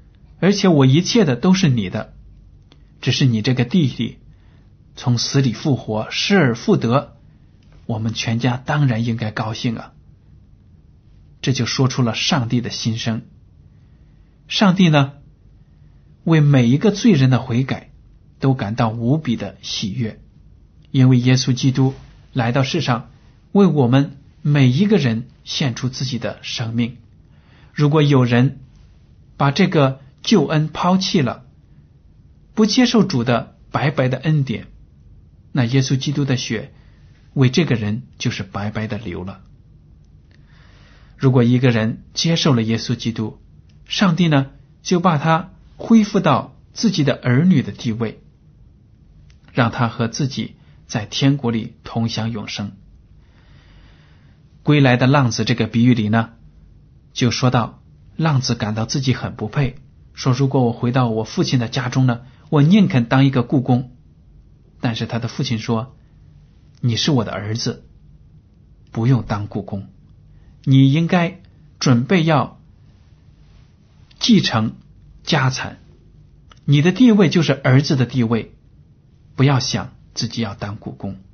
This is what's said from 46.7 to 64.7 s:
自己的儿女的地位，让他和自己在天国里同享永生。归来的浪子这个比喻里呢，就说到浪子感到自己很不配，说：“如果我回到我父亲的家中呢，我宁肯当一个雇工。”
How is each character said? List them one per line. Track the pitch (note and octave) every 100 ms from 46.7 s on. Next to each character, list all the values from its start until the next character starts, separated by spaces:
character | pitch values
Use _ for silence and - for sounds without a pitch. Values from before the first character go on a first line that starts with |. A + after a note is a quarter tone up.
自 | - A3+
己 | -
的 | C#3
儿 | - - B2
女 | F3+ D3+
的 | G2+
地 | F#2+ B2
位， | A2 A#2+ - - _ - _ - _ _ _ _ - - - -
让 | - A#2
他 | - A#2
和 | - A#2
自 | - C#3
己 | A#2 G#2 - - - -
在 | A2 G2+
天 | - C#3 C#3+
国 | A#2
里 | A#2 - -
同 | - A#2+ A2+
享 | A2+ A2+
永 | A2+ G2+
生。 | - G2+ F#2+ - - _ - _ _ _ - - - - - _ - - _ _ -
归 | - D3
来 | C3+ A#2+
的 | B2+
浪 | C#3+ B2
子 | G#2+
这 | A2
个 | B2 A2
比 | A#2 B2
喻 |
里 | A#2 G#2
呢， | A2+ A2+ - - - - - _ _ _
就 | - B2
说 | - C3
到 | B2 A2 - - - - -
浪 | D#3+ C3+
子 | C3 A#2
感 | G#2+
到 | A2
自 | A2 D3+
己 | C3
很 | A#2+ G#2 -
不 | G#2+
配， | - C3+ - - - -
说 | - -
：“如 | B2 C#3
果 | C#3
我 | A#2+
回 | A2+ A#2+
到 | B2+ B2
我 | A2
父 | A2 -
亲 | D3 B2+
的 | A2+
家 | - A#2+
中 | C3+ B2+
呢， | A#2 - - -
我 | D3+
宁 | D3 G#3+ F3+
肯 | C3
当 | A#2 C3+
一 | C3+
个 | C3+
雇 | A#2+ D3+
工。” | B2+ B2 C3 - _ _ - - - - _